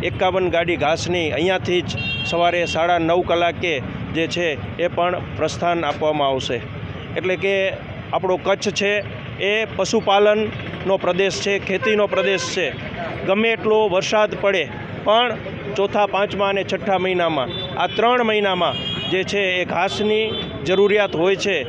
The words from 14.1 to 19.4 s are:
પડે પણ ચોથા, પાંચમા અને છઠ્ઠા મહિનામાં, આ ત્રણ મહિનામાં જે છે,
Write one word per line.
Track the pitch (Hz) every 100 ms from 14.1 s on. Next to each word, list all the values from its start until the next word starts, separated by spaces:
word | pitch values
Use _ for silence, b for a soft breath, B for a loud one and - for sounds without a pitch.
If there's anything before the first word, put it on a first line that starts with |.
| 220 214 185
પડે | 202 190 131 - - -
પણ | - 220 240 214 - - - 160
ચોથા, | 196 208 202
પાંચમા | 190 202 202 202
અને | 196
છઠ્ઠા | 185 185 202 185
મહિનામાં, | 185 180 170 151 123 - - -
આ | 180
ત્રણ | - 226 254
મહિનામાં | 226 214 202 180 165 123 117 - -
જે | 180
છે, | 180 202